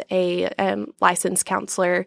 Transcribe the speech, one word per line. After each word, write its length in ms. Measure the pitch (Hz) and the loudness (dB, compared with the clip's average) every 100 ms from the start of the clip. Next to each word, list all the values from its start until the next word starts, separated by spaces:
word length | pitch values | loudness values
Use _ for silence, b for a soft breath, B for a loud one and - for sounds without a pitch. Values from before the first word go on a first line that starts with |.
| - | -2
a, 380 | 185 180 175 180 - | 0 0 0 -2 0
um, 340 | 196 202 208 - | 0 0 -6 2
licensed 460 | 180 180 190 190 - | 2 2 0 -2 0
counselor. 580 | 190 190 - 180 180 | -2 -2 -2 0 0